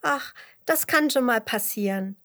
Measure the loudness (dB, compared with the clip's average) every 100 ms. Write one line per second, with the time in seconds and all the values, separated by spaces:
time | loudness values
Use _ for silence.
0 | 0 -2 -4 -16 -20 -18 -2 0 4 4
1 | 4 2 2 0 0 -4 -4 -2 -2 -2
2 | -4 -10